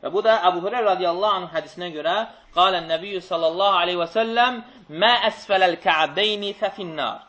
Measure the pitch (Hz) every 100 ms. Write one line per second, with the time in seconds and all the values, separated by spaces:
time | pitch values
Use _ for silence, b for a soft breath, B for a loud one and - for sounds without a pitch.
0 | 139 180 220 220 - 175 185 240 214 185
1 | 180 175 214 196 175 160 - - 180 151
2 | 156 196 226 B B - 185 185 165 165
3 | 190 196 175 170 165 170 202 185 175 180
4 | 170 214 226 226 247 247 226 B - 151
5 | 214 240 214 - - 196 185 165 190 160
6 | 156 151 214 208 202 - 208 190 180 156
7 | 147 -